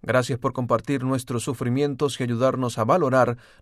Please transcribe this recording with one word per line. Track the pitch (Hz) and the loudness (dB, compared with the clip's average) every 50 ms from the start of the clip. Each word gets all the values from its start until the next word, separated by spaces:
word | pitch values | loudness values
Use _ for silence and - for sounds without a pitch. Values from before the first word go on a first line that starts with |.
| - | -4
"Gracias | - 117 127 123 - 135 117 | 0 0 0 2 0 -4 -2
por | - 139 123 | -2 -4 -2
compartir | - 127 113 120 113 - - 143 139 123 | -2 -2 0 0 0 0 -2 -4 -2 0
nuestros | 131 131 135 131 - 131 117 - | -2 -2 -2 -2 -4 -6 -4 -2
sufrimientos | - 135 - 135 123 120 131 147 143 143 - 151 143 123 - | -4 -4 -2 -2 0 0 2 0 0 0 0 -2 -2 0 -2
y | 135 | -2
ayudarnos | 120 120 113 127 131 127 127 131 123 113 | -2 0 2 2 2 2 0 -2 -2 -2
a | - 113 | -2 0
valorar | 113 147 185 170 131 120 131 123 120 120 123 - - _ _ | 2 2 2 2 4 4 4 4 4 2 -6 -10 -20 _ _